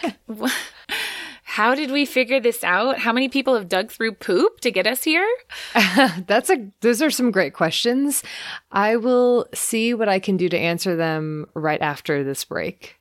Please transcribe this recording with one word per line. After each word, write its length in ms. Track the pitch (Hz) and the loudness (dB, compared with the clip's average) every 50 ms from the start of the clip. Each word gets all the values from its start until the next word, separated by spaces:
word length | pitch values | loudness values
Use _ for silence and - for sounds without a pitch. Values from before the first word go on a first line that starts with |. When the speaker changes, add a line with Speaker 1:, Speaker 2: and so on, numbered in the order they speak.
| - 285 - | -6 -6 -6
Speaker 1:
<laughs> 180 | _ _ - 214 | _ _ -14 -10
Speaker 2:
wh-, 160 | 214 220 262 - - - - - - - - - - - - - - - - - - _ | -4 -4 -4 -2 -4 -6 -10 -16 -20 -12 -10 -8 -6 -6 -8 -8 -10 -12 -14 -16 -18 _
how 320 | - - - 214 233 262 | -8 -2 2 2 2 2
did 160 | 285 311 254 | 2 0 -2
we 160 | 269 285 285 | 0 0 0
figure 340 | 269 - 254 254 220 262 269 | 2 2 0 0 2 2 2
this 240 | 214 - 226 - - | 2 2 0 0 0
out? 320 | 165 180 190 226 269 269 - | 0 2 2 2 0 0 0
How 120 | 220 233 226 | 0 0 0
many 160 | 247 269 254 | 2 0 0
people 260 | - 277 254 269 262 | 0 0 2 2 2
have 140 | 220 190 170 | 0 0 0
dug 220 | 196 185 208 - | -2 -2 -2 -2
through 220 | - - 226 226 208 | -6 -4 -4 -4 -4
poop 480 | - - - 185 202 320 453 - - | -6 -2 0 2 4 4 2 0 0
to 100 | - 247 | -4 -2
get 160 | 190 185 185 | 0 2 0
us 180 | 214 254 247 - | 0 0 -2 0
here? 240 | 320 311 339 381 440 494 508 - - - | 0 2 2 2 0 -2 -4 -6 -14 -16
Speaker 1:
<laughs> 220 | - - - - 240 202 190 180 262 269 226 160 185 175 | -16 -12 -2 2 2 2 4 4 4 4 4 2 -2 -2
That's 220 | - 202 247 - - | 0 0 2 4 2
a, 220 | - 269 208 196 _ - | 0 0 0 -10 _ -2
those 220 | - 233 240 214 311 | 0 2 2 4 2
are 80 | 294 | 0
some 200 | - - 254 240 | 2 2 0 2
great 220 | 190 190 170 135 - | 2 2 0 0 0
questions. 720 | - 170 165 - - - 240 247 269 277 285 269 - - - - - - - - - _ _ - | 0 0 0 0 0 0 0 2 2 0 0 0 -2 -6 -8 -14 -14 -12 -12 -12 -14 _ _ -2
I 240 | 196 202 214 226 | 0 2 2 2
will 500 | 233 214 254 247 247 247 247 247 233 - - - | 2 2 2 4 4 4 4 4 2 0 -2 -6
see 400 | - - - 233 220 220 233 240 | -8 -6 -2 0 0 0 0 0
what 160 | 220 226 202 | 0 2 2
I 120 | 190 190 | 2 2
can 180 | 190 208 190 175 | 2 0 0 2
do 100 | 180 175 | 2 0
to 100 | 175 165 | 0 0
answer 380 | 131 170 170 170 - 190 175 | 0 0 -2 -2 -2 -2 0
them 520 | 165 165 160 160 156 156 156 156 151 151 - - | 0 0 -2 -2 -2 -4 -4 -6 -8 -8 -10 -8
right 300 | 165 156 156 151 - 160 | -4 -2 -2 -2 0 -2
after 420 | 151 143 - - - 151 143 139 | -4 -4 -6 -4 -2 -2 -2 -2
this 220 | 135 139 - - | -2 -4 -6 -8
break. 500 | - 165 - 80 175 185 _ - - - _ | -8 -6 -6 -6 -6 -8 _ -18 -20 -20 _